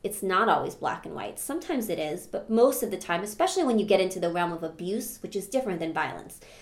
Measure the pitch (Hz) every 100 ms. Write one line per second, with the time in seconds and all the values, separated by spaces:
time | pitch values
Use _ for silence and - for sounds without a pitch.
0 | - - 190 185 220 151 147 - 143 -
1 | - - 101 - - 320 - 285 214 170
2 | 151 175 - - - 220 262 - 208 185
3 | - 170 208 - 349 381 285 220 196 190
4 | 185 185 170 170 185 - 165 - 180 220
5 | - - - 196 190 262 220 170 165 160
6 | 143 - - - - -